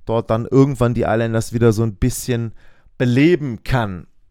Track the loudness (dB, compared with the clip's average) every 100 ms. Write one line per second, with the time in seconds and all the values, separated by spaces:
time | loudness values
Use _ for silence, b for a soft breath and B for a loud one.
0 | -6 -4 -2 -4 2 4 4 2 -2 0
1 | -2 0 0 -2 -4 0 2 2 -2 -2
2 | -4 -4 -6 -6 -6 b b b b -4
3 | 0 4 4 4 -2 -8 -4 -2 -4 -8
4 | -16 _ _